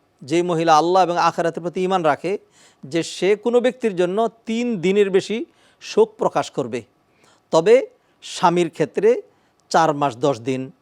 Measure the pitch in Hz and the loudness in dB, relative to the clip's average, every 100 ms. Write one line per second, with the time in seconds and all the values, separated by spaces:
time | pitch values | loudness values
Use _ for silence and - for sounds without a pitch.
0 | _ _ 135 165 175 160 165 156 165 185 | _ _ -4 -2 0 0 4 4 4 2
1 | 170 175 165 170 165 165 170 190 185 190 | 2 2 0 0 -4 -4 -8 -4 -2 0
2 | 156 135 165 202 - _ _ _ 135 160 | 0 0 -4 -8 -10 _ _ _ -8 -6
3 | 160 - 185 208 240 240 214 - 220 175 | -6 -4 -2 0 0 0 0 -2 -4 -2
4 | 180 196 226 - - 226 247 214 170 202 | -2 0 -4 -6 -8 -6 -4 -2 0 2
5 | 196 190 - 220 339 _ _ _ - - | 2 0 -2 -6 -8 _ _ _ -6 0
6 | 214 - 175 151 139 - 123 120 107 _ | 0 0 -4 -2 -4 -6 -6 -8 -12 _
7 | _ _ _ _ _ 160 170 247 427 _ | _ _ _ _ _ 0 4 4 2 _
8 | _ _ - - 180 175 170 - 147 - | _ _ -16 0 2 2 -2 -2 -4 0
9 | 196 - - _ _ _ _ 180 160 143 | 2 2 -4 _ _ _ _ 2 2 2
10 | 143 117 143 120 117 131 131 - | -2 -2 -2 -2 -4 -6 -8 -14